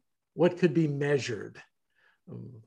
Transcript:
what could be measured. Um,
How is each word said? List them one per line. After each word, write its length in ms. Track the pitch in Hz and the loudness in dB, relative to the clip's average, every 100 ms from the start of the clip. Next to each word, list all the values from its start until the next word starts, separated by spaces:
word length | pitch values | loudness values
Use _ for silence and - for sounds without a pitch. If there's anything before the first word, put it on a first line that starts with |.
| _ _ _ | _ _ _
what 260 | - 147 147 | 2 2 4
could 160 | 175 147 | 2 4
be 140 | 156 | 0
measured. 760 | 139 143 143 117 104 107 - - _ _ _ _ _ - | 0 0 0 0 -6 -10 -16 -20 _ _ _ _ _ -18
Um, 220 | 120 117 120 | -16 -16 -18